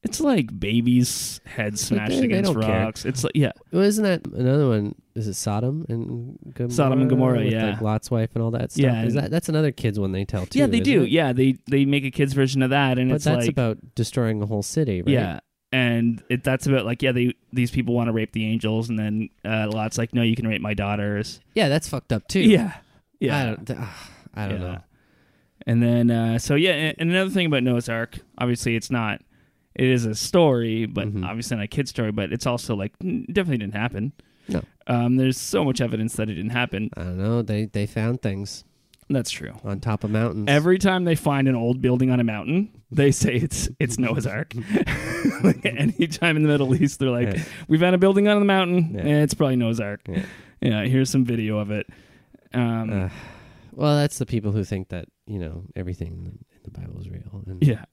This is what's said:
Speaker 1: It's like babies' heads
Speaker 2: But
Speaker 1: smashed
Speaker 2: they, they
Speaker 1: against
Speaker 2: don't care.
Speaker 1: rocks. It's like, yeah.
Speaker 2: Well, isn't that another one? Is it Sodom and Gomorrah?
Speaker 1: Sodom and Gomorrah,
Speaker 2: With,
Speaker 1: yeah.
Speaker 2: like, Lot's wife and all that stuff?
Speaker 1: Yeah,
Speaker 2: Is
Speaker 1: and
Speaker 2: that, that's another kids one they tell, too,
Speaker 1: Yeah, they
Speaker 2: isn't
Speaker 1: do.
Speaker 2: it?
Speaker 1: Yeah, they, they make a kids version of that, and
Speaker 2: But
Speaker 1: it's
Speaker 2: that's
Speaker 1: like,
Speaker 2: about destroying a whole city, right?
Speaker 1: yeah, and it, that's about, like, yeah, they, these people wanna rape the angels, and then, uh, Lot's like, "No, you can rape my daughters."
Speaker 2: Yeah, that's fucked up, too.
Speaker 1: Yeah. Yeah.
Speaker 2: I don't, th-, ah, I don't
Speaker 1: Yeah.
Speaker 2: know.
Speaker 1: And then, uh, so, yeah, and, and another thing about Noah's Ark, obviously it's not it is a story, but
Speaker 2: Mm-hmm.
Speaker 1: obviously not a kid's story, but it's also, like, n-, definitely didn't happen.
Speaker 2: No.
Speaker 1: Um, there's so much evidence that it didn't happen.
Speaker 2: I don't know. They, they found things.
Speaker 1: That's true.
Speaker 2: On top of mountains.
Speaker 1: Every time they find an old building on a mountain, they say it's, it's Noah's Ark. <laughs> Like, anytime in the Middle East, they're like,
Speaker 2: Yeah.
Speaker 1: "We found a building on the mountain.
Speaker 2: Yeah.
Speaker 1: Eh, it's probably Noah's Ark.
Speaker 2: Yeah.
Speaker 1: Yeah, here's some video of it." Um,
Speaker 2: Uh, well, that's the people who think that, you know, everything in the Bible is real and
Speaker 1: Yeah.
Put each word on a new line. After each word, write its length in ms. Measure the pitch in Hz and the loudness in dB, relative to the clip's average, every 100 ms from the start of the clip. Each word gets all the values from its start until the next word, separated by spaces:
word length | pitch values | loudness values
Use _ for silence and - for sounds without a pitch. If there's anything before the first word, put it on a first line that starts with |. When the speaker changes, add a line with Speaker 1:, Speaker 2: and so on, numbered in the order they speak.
| - | -6
Speaker 1:
It's 160 | - | -2
like 360 | 294 233 117 98 | 2 2 0 -4
babies' 800 | 98 113 117 123 123 - - - - | 0 2 4 4 4 0 -8 -10 -12
heads 360 | - 208 208 - | -6 -4 -4 -2
Speaker 2:
But 60 | 208 | -2
Speaker 1:
smashed 120 | 214 | 0
Speaker 2:
they, 80 | 269 | 0
they 40 | 254 | 2
Speaker 1:
against 280 | 190 196 | 2 2
Speaker 2:
don't 80 | 123 | 2
care. 220 | 110 110 110 | 2 0 0
Speaker 1:
rocks. 200 | - - | -4 -6
It's 180 | 127 | -2
like, 100 | - - | 0 2
yeah. 160 | 135 - - | 0 0 -4
Speaker 2:
Well, 100 | 170 | 2
isn't 200 | 202 214 | 4 4
that 220 | 208 175 - | 2 0 -2
another 420 | - 127 143 139 | 0 2 4 4
one? 260 | 107 104 - _ - | 2 0 -6 _ -6
Is 120 | 104 | -6
it 60 | |
Sodom 520 | 95 - 104 120 151 - | -4 -2 -2 -2 -4 -6
and 480 | 117 - 120 120 - - | -6 -6 -8 -10 -14 -18
Gomorrah? 180 | 131 123 | -6 -2
Speaker 1:
Sodom 300 | 123 135 131 | 2 4 4
and 80 | 131 | 4
Gomorrah, 300 | 127 127 120 | 4 4 4
Speaker 2:
With, 120 | 110 | 2
Speaker 1:
yeah. 160 | 110 110 | 0 0
Speaker 2:
like, 100 | 107 | 0
Lot's 300 | 107 110 - | 0 -2 0
wife 180 | 117 113 120 | -2 0 -2
and 80 | |
all 80 | 113 | -2
that 200 | 117 120 | -2 -4
stuff? 120 | - | 2
Speaker 1:
Yeah, 200 | 135 113 | 2 2
Speaker 2:
Is 120 | 113 127 | 0 0
Speaker 1:
and 80 | - | 0
Speaker 2:
that, 60 | |
that's 180 | 160 - | -2 -2
another 220 | 156 151 | 0 0
kids 280 | - 117 104 | 0 -2 -2
one 120 | 98 | -2
they 140 | 95 98 | -2 -4
tell, 200 | 101 90 | -4 -2
too, 140 | 269 | 0
Speaker 1:
Yeah, 80 | 277 | 2
they 100 | 226 | 2
Speaker 2:
isn't 60 | 269 | 4
Speaker 1:
do. 180 | 226 | 2
Speaker 2:
it? 60 | 123 | 4
Speaker 1:
Yeah, 240 | 156 143 | 2 2
they, 240 | 127 135 127 - | 4 2 2 0
they 180 | 139 139 | 2 4
make 180 | 143 135 | 2 0
a 60 | |
kids 220 | - 139 | 0 0
version 280 | 135 135 135 | 2 2 2
of 80 | 131 | 2
that, 260 | 139 139 127 | 2 2 2
and 100 | 127 | 2
Speaker 2:
But 60 | 127 | 2
Speaker 1:
it's 100 | 151 | 2
Speaker 2:
that's 160 | 123 | 2
Speaker 1:
like, 80 | 117 | 2
Speaker 2:
about 280 | 135 120 110 - - | 0 0 -2 -8 -4
destroying 460 | 117 - 113 107 | -2 0 0 0
a 40 | 104 | -2
whole 180 | 107 | -4
city, 380 | - - 143 92 | -2 -2 0 0
right? 80 | 87 | 2
Speaker 1:
yeah, 280 | 135 101 73 _ _ _ | 2 0 -6 _ _ _
and 500 | 131 123 117 117 113 - | 0 2 2 0 0 -4
it, 140 | 123 | -2
that's 240 | 135 131 139 | 0 0 2
about, 180 | 135 107 | 0 0
like, 160 | 120 | -2
yeah, 100 | 131 | 0
they, 220 | 123 123 - _ | 2 0 -2 _
these 180 | 127 120 | -2 0
people 220 | - 120 120 | 0 0 0
wanna 160 | 117 | 0
rape 180 | 113 110 | -2 -2
the 120 | 113 110 | -2 -2
angels, 440 | 113 110 113 113 | 0 0 -2 -2
and 100 | 110 | -2
then, 300 | 107 107 107 _ - | -2 -2 -6 _ -4
uh, 220 | 110 107 | -2 -2
Lot's 260 | 110 110 - | -2 -4 -4
like, 160 | 117 | -2
"No, 80 | 120 | 0
you 140 | 117 117 | 2 2
can 120 | 117 | -2
rape 140 | 107 | -4
my 120 | 104 | -4
daughters." 640 | 104 101 104 101 104 110 - _ | -4 -2 -2 -2 -4 -6 -10 _
Speaker 2:
Yeah, 140 | - 160 | -2 2
that's 180 | 143 - | 0 -2
fucked 220 | 135 - | -10 -4
up, 140 | 110 - | -6 -2
too. 140 | 190 | 4
Speaker 1:
Yeah. 320 | 220 196 107 - _ _ _ _ | 6 6 4 -8 _ _ _ _
Yeah. 180 | - 143 | -2 0
Speaker 2:
I 80 | 123 | -2
don't, 200 | 110 113 | -6 -8
th-, 140 | 131 | -8
ah, 280 | 110 - - - - - | -8 -12 -20 -20 -18 -10
I 120 | 101 | -6
don't 140 | 98 | -6
Speaker 1:
Yeah. 60 | 90 | -8
Speaker 2:
know. 140 | 92 - _ _ _ _ _ _ _ - | -10 -16 _ _ _ _ _ _ _ -2
Speaker 1:
And 160 | 117 | 2
then, 300 | 120 120 120 | 4 4 4
uh, 260 | 117 113 117 | 2 0 -2
so, 160 | - 147 | 0 2
yeah, 180 | 180 | 2
and, 220 | 151 156 - | 2 0 -2
and 100 | 165 | 0
another 180 | 185 190 | 0 0
thing 140 | 190 170 | 0 2
about 160 | 135 | 2
Noah's 260 | 123 120 117 | 2 0 -2
Ark, 300 | 113 117 - - - | -6 -6 -10 -18 -4
obviously 380 | 123 120 120 113 | -2 -2 -2 -2
it's 160 | - | -2
not 300 | 123 110 - _ _ _ _ _ - | -4 -2 -6 _ _ _ _ _ 0
it 120 | 127 | 2
is 180 | 123 117 | 2 0
a 100 | 107 | -4
story, 680 | - 180 160 123 113 113 110 | 0 4 4 4 0 -2 -2
but 220 | - 101 | -2 -4
Speaker 2:
Mm-hmm. 140 | 101 90 | -4 -6
Speaker 1:
obviously 320 | 110 117 117 | -6 -4 -4
not 60 | |
a 40 | 104 | -4
kid's 220 | - 135 | -4 -4
story, 220 | - 110 | -2 -4
but 200 | 104 98 | -2 -4
it's 120 | 120 135 | -4 -2
also, 280 | 120 - 107 | -4 -2 -4
like, 180 | 98 _ | -4 _
n-, 220 | 180 165 - | -6 -6 -2
definitely 260 | 185 180 123 | -2 0 -2
didn't 160 | 101 101 | -2 -4
happen. 380 | 120 101 120 - _ _ - | -4 -2 -6 -6 _ _ -6
Speaker 2:
No. 140 | 202 - _ - | -6 -6 _ -2
Speaker 1:
Um, 300 | 123 120 127 | 2 4 4
there's 200 | 131 127 | 2 0
so 260 | - 190 | -2 0
much 180 | 147 123 | 2 0
evidence 320 | 120 113 110 - | -2 -2 -4 -4
that 140 | 110 | -4
it 60 | 87 | -4
didn't 160 | 104 | -4
happen. 380 | 123 120 98 110 - | -2 -2 -4 -6 -6
Speaker 2:
I 60 | |
don't 140 | 87 90 | -8 -2
know. 240 | 101 120 | 0 0
They, 240 | 107 107 110 | 0 -2 -2
they 200 | 104 104 | -4 -4
found 360 | - 110 123 | -2 -2 -2
things. 420 | 107 98 101 - - _ _ _ _ | -4 -6 -8 -14 -20 _ _ _ _
Speaker 1:
That's 200 | 139 113 | -2 -2
true. 240 | - - - | -8 -12 -10
Speaker 2:
On 160 | 104 101 | -8 -6
top 240 | 117 107 | -4 -4
of 60 | 107 | -2
mountains. 340 | 107 117 95 104 | 0 0 -2 2
Speaker 1:
Every 300 | 143 165 185 | 2 4 2
time 240 | 190 185 | 2 2
they 120 | 175 156 | 0 0
find 320 | - 139 135 | 0 2 2
an 80 | 127 | 2
old 240 | 117 127 | 0 0
building 280 | 131 123 131 | 2 2 2
on 100 | 123 | 2
a 40 | |
mountain, 460 | 117 107 98 165 208 - _ | 0 -2 -2 -2 -2 -8 _
they 220 | 127 143 | 2 4
say 240 | - - 123 | 4 0 0
it's, 340 | 156 - - - | -2 -2 -6 -4
it's 200 | 139 113 | -4 -2
Noah's 260 | 120 123 101 | -2 -2 -4
Ark. 260 | 104 - 120 | -6 -8 -10
<laughs> 40 | 185 208 - - 330 339 302 - | -2 -2 0 -4 -6 -2 -2 2
Like, 220 | 190 - - | 2 2 -2
anytime 720 | - 151 - 170 160 170 156 | 0 -2 0 -2 0 0 2
in 60 | |
the 60 | 151 | 4
Middle 240 | 147 135 139 | 4 4 4
East, 240 | 143 - | 2 2
they're 100 | 131 | 0
like, 260 | 120 120 90 | 0 0 -2
Speaker 2:
Yeah. 80 | 78 - - | -6 -12 0
Speaker 1:
"We 100 | 156 | 4
found 160 | 175 185 | 4 6
a 20 | |
building 300 | 190 196 208 | 6 6 4
on 100 | 208 | 4
the 60 | 202 | 4
mountain. 480 | 190 180 180 165 | 4 4 2 2
Speaker 2:
Yeah. 80 | 196 | 0
Speaker 1:
Eh, 200 | 151 147 | 2 4
it's 100 | 151 | 4
probably 220 | - 143 127 | 2 2 2
Noah's 220 | 117 113 | 0 -2
Ark. 220 | 101 104 - | -4 -8 -6
Speaker 2:
Yeah. 160 | 92 190 - - _ | -6 -6 -14 -20 _
Speaker 1:
Yeah, 240 | 131 107 104 | 0 0 2
here's 240 | 131 131 | 2 4
some 160 | 139 123 | 2 2
video 320 | 117 107 107 | 0 -2 -2
of 140 | 101 | -2
it." 160 | 107 - - _ - _ - _ | -4 -6 -14 _ -20 _ -20 _
Um, 360 | 123 117 113 110 | -2 0 0 -2
Speaker 2:
Uh, 180 | 104 92 - - - - - - | -2 -4 -6 -18 -20 -20 -20 -20
well, 220 | - 151 147 | -2 2 2
that's 200 | 147 - | 0 -2
the 60 | 127 | -4
people 240 | 117 104 | -2 0
who 120 | 104 | -2
think 260 | 95 98 92 | -2 -4 -6
that, 180 | 90 - _ - | -10 -12 _ -10
you 120 | 101 | -8
know, 240 | 82 82 101 - | -8 -10 -12 -10
everything 640 | 90 90 85 85 87 - - | -8 -8 -8 -10 -12 -14 -20
in 80 | _ | _
the 80 | - | -18
Bible 280 | - 87 87 | -14 -12 -12
is 80 | 90 | -12
real 340 | 90 - 101 95 | -14 -14 -14 -12
and 140 | 90 | 2
Speaker 1:
Yeah. 240 | 143 110 - | 2 2 -8